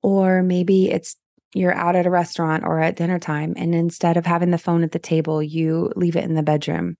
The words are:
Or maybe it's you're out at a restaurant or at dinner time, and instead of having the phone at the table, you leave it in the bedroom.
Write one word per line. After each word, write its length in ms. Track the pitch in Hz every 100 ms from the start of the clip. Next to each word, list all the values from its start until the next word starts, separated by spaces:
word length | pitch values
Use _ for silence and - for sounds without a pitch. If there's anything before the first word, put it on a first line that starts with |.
Or 420 | - 196 190 185
maybe 480 | 185 180 175 190 185
it's 240 | - - - _ _ _ 196
you're 180 | 180
out 220 | - 170 180
at 100 | 180
a 40 |
restaurant 560 | 180 165 - 165 156 -
or 160 | 160
at 160 | 160 -
dinner 200 | 170 180
time, 360 | - 151 156 -
and 180 | 170
instead 440 | 170 170 - 170 170
of 80 | 170
having 260 | 170 175
the 60 | 170
phone 260 | - 170
at 80 | 165
the 80 | 165
table, 420 | - 160 156 156
you 520 | 151 160 160 165 - -
leave 220 | 175 165
it 80 | -
in 100 | 160
the 80 |
bedroom. 540 | 151 151 - - 87